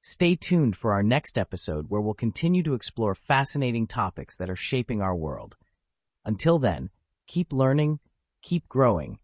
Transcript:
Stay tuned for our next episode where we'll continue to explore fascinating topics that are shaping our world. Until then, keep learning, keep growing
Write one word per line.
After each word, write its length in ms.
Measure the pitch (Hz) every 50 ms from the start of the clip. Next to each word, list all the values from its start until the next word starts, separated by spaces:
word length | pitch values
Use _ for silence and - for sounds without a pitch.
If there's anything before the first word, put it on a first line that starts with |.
| _
Stay 340 | - - - 180 180 190
tuned 400 | 170 - - 180 175 156 123 98
for 160 | - - 107 104
our 100 | 98 101
next 340 | 104 123 143 151 - -
episode 500 | - 98 - - 87 - - 80 78 76 76
where 120 | 98 104
we'll 140 | 104 107 107
continue 480 | - - 113 98 - - 165 180 185 175
to 120 | 156 139
explore 420 | 117 - - - - 113 107 95
fascinating 720 | - _ - 143 135 139 135 - 143 139 123 117 117 113 110
topics 480 | - - 107 95 - - 73 - -
that 140 | - 92 92
are 40 | 92
shaping 480 | 90 - - - 127 120 - 117 107 101
our 140 | 95 92
world. 400 | 87 80 73 - - - - - _ _ _ _ _ _ _ _ _ _ _ _ _ _
Until 360 | - 110 98 - 160 170 165
then, 300 | 131 101 87 69 65 - _ _ _ _ _ _ _
keep 260 | _ - 175 180 _ -
learning, 460 | 131 131 131 135 147 151 151 156 147 _ _ _ _ _ _ _ _
keep 280 | _ - 175 175 - _
growing 500 | - 127 135 123 104 85 71 - 98 -